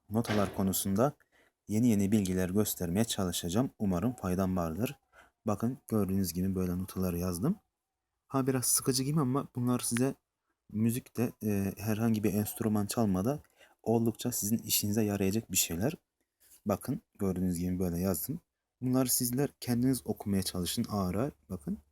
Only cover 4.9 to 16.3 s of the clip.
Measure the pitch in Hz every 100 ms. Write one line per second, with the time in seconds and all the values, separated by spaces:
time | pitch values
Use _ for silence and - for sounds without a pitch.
4.9 | 143 _ - - _ 110 101 117 135 -
5.9 | 107 95 95 92 85 95 95 90 90 92
6.9 | 92 92 85 90 87 127 208 _ _ _
7.9 | _ _ _ - 135 131 131 123 - -
8.9 | 131 131 156 127 135 - - 123 123 -
9.9 | 117 131 135 _ _ _ _ - 107 117
10.9 | 120 - - 120 - 107 101 98 98 104
11.9 | 104 117 107 104 101 101 - 113 107 101
12.9 | - 110 92 107 147 - _ - _ -
13.9 | 117 117 110 123 - 101 113 107 - 104
14.9 | 104 107 101 95 107 - 92 - 85 107
15.9 | - _ _ _